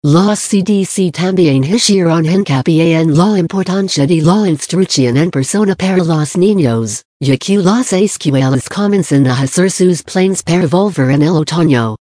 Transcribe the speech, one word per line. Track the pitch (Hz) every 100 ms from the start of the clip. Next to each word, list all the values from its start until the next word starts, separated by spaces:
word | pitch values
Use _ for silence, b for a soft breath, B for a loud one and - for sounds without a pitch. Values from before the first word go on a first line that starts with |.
Los | 147 160 202 208
C | - 202
D | 190 202
C | 190 - 185
también | 156 180 190 165 135
hicieron | 135 220 - 196 170 165 160
hincapié | 190 202 135 127 160 165 160
en | 165 147
la | 190 208
importancia | 165 190 185 190 196 - 180
de | 170
la | 156 202 202
instrucción | 151 - 170 190 - 123 127
en | 165
persona | 135 135 226 208
para | 185 185 185
los | 165 156 151 -
niños, | 190 202 139 113 113 107 _ _
ya | 139 131
que | - 202
las | 185 226 254
escuelas | 185 202 - 156 135 131 135 -
comienzan | - 208 202 160 139 131
a | 127
hacer | 135 - 185
sus | - 180 175
planes | - 185 190 190
para | - 175 175
volver | 175 208 156 131
en | 143
el | 151
otoño. | 170 151 160 160 127 113 110